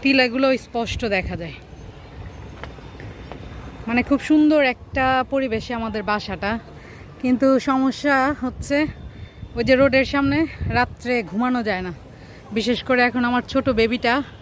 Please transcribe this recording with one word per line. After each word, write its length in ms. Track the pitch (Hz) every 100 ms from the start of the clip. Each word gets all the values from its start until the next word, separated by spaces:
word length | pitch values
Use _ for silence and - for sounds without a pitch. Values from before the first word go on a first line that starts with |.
টিলাগুলো 540 | 269 269 254 247 269 262
স্পষ্ট 480 | - 233 233 -
দেখা 320 | 233 196 180 175
যায়। 160 | 165 - - - - - - - - - - - - - - - - - - - - - - - -
মানে 160 | 240
খুব 180 | 240 277
সুন্দর 440 | - 311 302 302
একটা 600 | 269 247 - 277 262 262 254
পরিবেশে 440 | 277 262 220 -
আমাদের 280 | 240 226 214
বাসাটা, 560 | 202 208 208 180 196 226 - - - - - -
কিন্তু 360 | 247 254 269 262
সমস্যা 760 | - 262 262 - 285 269 262 294
হচ্ছে 460 | 247 - - 285 311 - - - - - -
ওই 100 | 240
যে 120 | 233 254
রোডের 280 | 277 262
সামনে 420 | 269 285 277 285 330 - -
রাত্রে 520 | 233 247 - 240 247
ঘুমানো 400 | 175 190 247 247
যায় 200 | 214 185
না। 100 | 185 156 - - - - -
বিশেষ 300 | 208 214 240
করে 200 | - 254
এখন 220 | 247 247
আমার 180 | 240 247
ছোট 260 | 240 269 262
বেবিটা 540 | 220 226 240 240 254 262 -